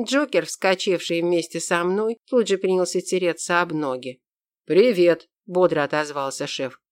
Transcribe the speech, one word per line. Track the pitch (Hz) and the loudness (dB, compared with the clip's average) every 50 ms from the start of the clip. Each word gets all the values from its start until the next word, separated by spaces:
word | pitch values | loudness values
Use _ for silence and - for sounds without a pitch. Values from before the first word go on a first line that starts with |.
Джокер, | 233 233 254 285 302 - - 175 160 | -4 0 0 0 0 0 0 -2 -2
вскочивший | 156 - - - 190 185 185 - 208 180 165 - - 170 170 | -2 -4 -2 0 0 0 0 0 -2 -2 -2 -2 -2 -2 0
вместе | 170 175 180 170 165 - - 165 | 0 0 0 0 -2 -4 -6 -8
со | - - 185 170 175 | -4 -2 -2 0 0
мной, | 180 185 208 220 220 233 - _ - | 0 -2 -2 -2 -4 -6 -8 _ 0
тут | 262 247 214 185 | 0 2 2 2
же | 196 190 | 0 0
принялся | 190 185 185 185 180 175 - 180 | 0 0 0 0 0 -2 -2 -4
тереться | 175 - 185 185 185 170 160 - - - 175 175 | -4 -2 -2 -2 0 -2 -4 -4 -4 -2 0 0
об | 175 170 | 0 0
ноги. | 156 156 151 135 127 127 131 127 123 _ _ _ _ _ _ _ _ _ _ | -2 -4 -4 -4 -6 -6 -8 -12 -14 _ _ _ _ _ _ _ _ _ _
"Привет!" | - 156 185 226 254 214 180 175 170 165 165 - _ _ _ _ | 2 4 6 6 6 6 4 4 4 4 2 -2 _ _ _ _
бодро | - 175 180 185 170 165 156 143 | -4 0 2 2 4 2 0 -2
отозвался | 139 - 151 151 147 147 147 135 135 131 - 147 | 0 0 -2 -2 -2 -4 -6 -6 -6 -6 -6 -8
шеф. | 139 - - 135 123 - - _ _ | -6 -6 -6 -8 -8 -10 -14 _ _